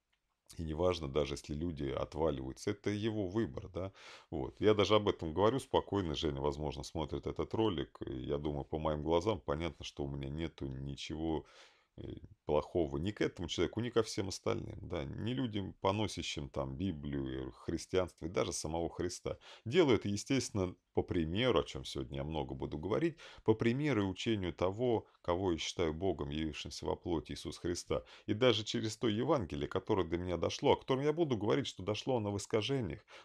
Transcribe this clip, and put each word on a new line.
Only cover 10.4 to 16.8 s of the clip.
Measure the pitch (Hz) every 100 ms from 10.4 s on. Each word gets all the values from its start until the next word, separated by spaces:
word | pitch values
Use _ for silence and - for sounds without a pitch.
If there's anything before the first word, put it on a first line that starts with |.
| 82 - 71
ничего, | 65 69 67 - 78 82 76 - - - _ _ -
э, | 71 - - - -
плохого | 73 - 90 76 71
ни | 90
к | -
этому | 160 - 82
человеку, | - 110 -
ни | 120
ко | 117
всем | 110 - 95
остальным, | - 107 104 - -
да, | - 85
ни | 69 78 101
людям, | 131 123 104 92 -
поносящим | 98 101 101 - 82 - 69
там | 71 67
Библию, | 67